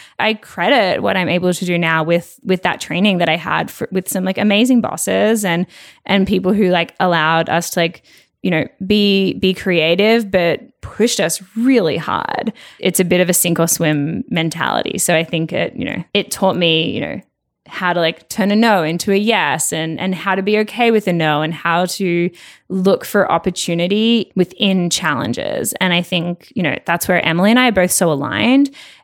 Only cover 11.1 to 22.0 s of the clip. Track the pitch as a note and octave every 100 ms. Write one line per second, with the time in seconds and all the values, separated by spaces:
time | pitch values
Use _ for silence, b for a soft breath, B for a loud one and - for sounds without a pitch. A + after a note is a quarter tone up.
11.1 | - E3+ - F#3 A3+ B3 B3+ E3 D#3 -
12.1 | - G1+ - - - B B F#3 F3+ F3+
13.1 | F3+ F3 F3+ F3 E3 E3 - E3 D3+ C#3+
14.1 | - - E3+ D#3+ E3 - G#1+ - - -
15.1 | D#3+ E3 E3 D#3+ - E3+ - - - -
16.1 | G#3 - - F#3+ F3 E3+ D#3+ D#3+ G2+ -
17.1 | F#3+ - _ _ _ - - F3+ F3 E3
18.1 | E3+ - - G3 G#3 A#3 G3 D#3 E3+ -
19.1 | G3 G#3+ G#3+ D3+ D#3 - E3 D#3+ D#3+ F#3+
20.1 | F3+ G3 F#3+ F#3+ G#3+ G#3+ A3+ A#3 A3 G3+
21.1 | E3+ D#3 D3+ D#3 D#3+ E3+ E3+ F3+ -